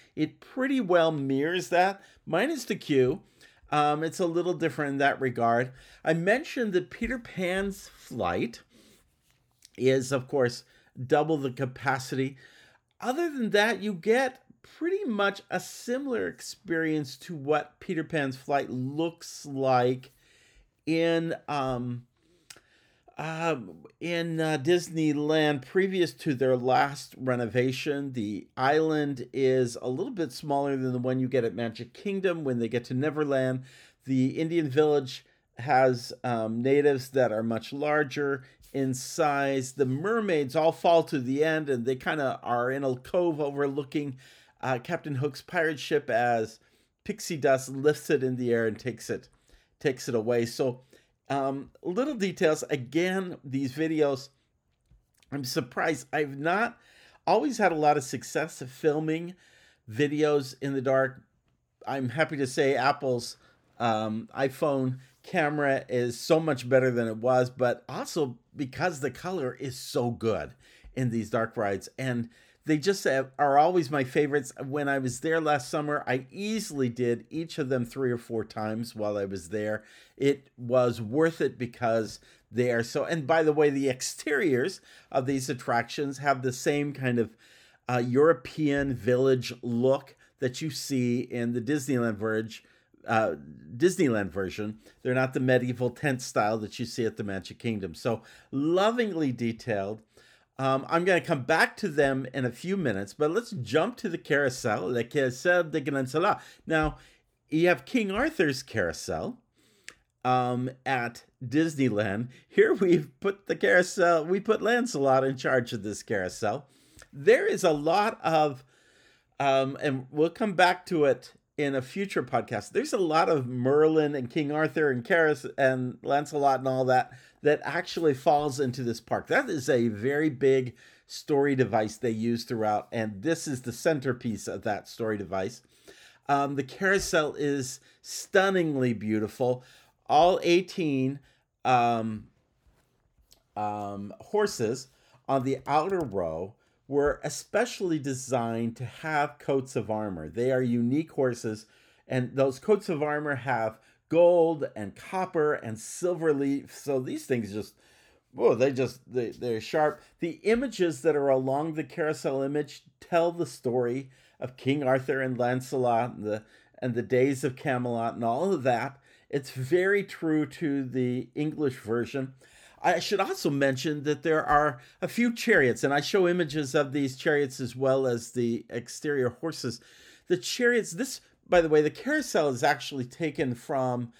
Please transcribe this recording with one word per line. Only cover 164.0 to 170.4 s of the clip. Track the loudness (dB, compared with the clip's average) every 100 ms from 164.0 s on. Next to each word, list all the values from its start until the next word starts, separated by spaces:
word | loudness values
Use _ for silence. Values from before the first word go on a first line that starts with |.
| -8 _ _ _
of | -12 -6
King | -2 0
Arthur | 2 0 0 -2
and | -2 0
Lancelot | 0 0 -2 -2 2 2 0 -4
and | -6
the, | -6 -6 _ _ -8
and | -4
the | -4
days | 0 4 4 2
of | -4 -4
Camelot | -4 -2 -2 -2 -4
and | -2
all | -2 0 0
of | 0
that. | 0 0 -2 -10 _ _ _
It's | -6 -6
very | -8 0 2 2 0
true | -2 -4 0 0